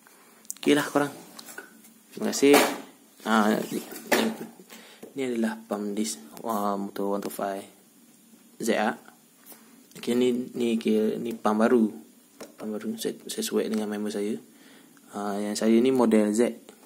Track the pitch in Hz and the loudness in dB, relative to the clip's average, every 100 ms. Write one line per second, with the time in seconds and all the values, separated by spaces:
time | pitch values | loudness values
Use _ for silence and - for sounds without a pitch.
0 | - - - - - - - 143 143 143 | -20 -20 -20 -18 -14 -2 4 4 4 0
1 | 143 - - - - - - - - - | 0 -4 -18 -20 -18 -18 -18 -20 -20 -20
2 | _ - 107 - 139 143 - - - - | _ -8 -4 2 6 6 6 -2 -12 -20
3 | _ - 110 110 107 110 - - - - | _ -10 0 2 4 2 -2 -8 -10 -12
4 | - - 226 - - - - - - - | -2 0 0 -4 -12 -16 -20 -20 -20 -20
5 | - 139 131 117 113 110 - 101 104 101 | -14 -8 -4 0 -2 -2 -6 -6 -4 -4
6 | 107 - - - 117 107 101 101 98 - | -4 -6 -14 -12 -6 -2 -2 -2 -4 -4
7 | 101 101 98 - 101 98 101 - _ _ | -2 -2 -4 -6 -6 -6 -10 -20 _ _
8 | _ _ _ - - - 113 101 107 - | _ _ _ -20 -20 -8 -2 0 0 -2
9 | - - _ _ - - - - - - | -10 -20 _ _ -20 -20 -20 -20 -20 -10
10 | - 120 123 123 127 - 117 113 110 107 | -2 2 2 0 -2 -2 0 0 2 2
11 | 107 113 117 113 104 107 113 127 107 - | 2 -2 -6 -2 0 4 6 6 4 -2
12 | - - _ - - - 214 214 220 226 | -16 -20 _ -20 -20 -12 -8 -8 -6 -6
13 | - 220 - - 220 214 - 110 104 107 | -6 -8 -10 -6 -2 -2 0 -2 -2 -4
14 | 104 104 104 123 - - - - - - | -4 -4 -4 -6 -10 -20 -20 -20 -20 -20
15 | - 107 104 101 104 104 110 113 131 131 | -14 -8 -6 -4 -4 0 4 6 6 4
16 | 113 110 104 107 117 - - - | 6 4 4 2 0 -2 -16 -20